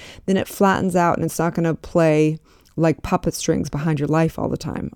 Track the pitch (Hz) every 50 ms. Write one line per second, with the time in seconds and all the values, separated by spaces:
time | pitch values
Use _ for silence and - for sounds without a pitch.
0 | - - - - - 190 190 190 - - - - 202 190 190 - - 185 175 180
1 | 170 170 - - 165 160 - - 165 170 - 170 170 165 156 - - - - 175
2 | 165 160 151 156 156 156 160 160 _ _ _ _ _ _ - 156 165 160 143 -
3 | - - 196 - - 170 - - - - 156 - 175 151 - 147 151 165 156 139
4 | 147 - 151 160 165 160 - - - - - - - 160 - - - - -